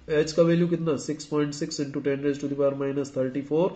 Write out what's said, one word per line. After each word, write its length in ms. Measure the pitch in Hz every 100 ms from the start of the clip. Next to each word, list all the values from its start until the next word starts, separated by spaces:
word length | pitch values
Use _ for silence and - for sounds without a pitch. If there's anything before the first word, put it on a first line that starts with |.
| -
एच 220 | 151 151
का 120 | 175
वैल्यू 240 | 170 170 175
कितना? 300 | 170 165 131
सिक्स 280 | - 147 -
पॉइंट 280 | 151 147
सिक्स 280 | 143 160 -
into 200 | 139 143
ten 160 | 139 139
raise 220 | 143 143
to 60 | 143
the 100 | 139
power 260 | 139 139
minus 320 | 139 139 135 131
thirty 300 | 131 139 135
four 220 | 156 190